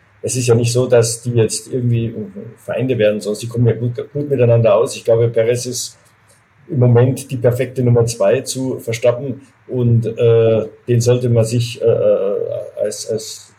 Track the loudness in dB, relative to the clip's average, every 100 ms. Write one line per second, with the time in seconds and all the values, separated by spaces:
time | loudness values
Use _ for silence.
0 | _ _ -8 -4 2 2 2 0 2 2
1 | 2 -2 -2 0 0 -2 -8 -4 -2 0
2 | -2 -6 -12 -14 -18 -16 -8 -4 -2 2
3 | 2 0 -4 -6 -6 0 0 0 -4 -6
4 | -8 -8 -4 2 4 4 4 2 2 -2
5 | 0 2 2 0 0 0 -4 -8 -10 -16
6 | _ _ _ _ _ _ -6 0 4 4
7 | 4 0 -8 -2 -2 0 -4 -2 2 2
8 | 2 0 0 0 -2 -6 -6 -6 -6 0
9 | 0 0 -4 -10 -14 _ -8 -2 2 2
10 | 0 0 2 4 4 2 -2 -8 -2 0
11 | 2 2 2 2 2 0 -4 -2 0 2
12 | 2 2 0 -4 -4 -8 -10 -6 -6 -6
13 | -8 -8 -8 -16 -20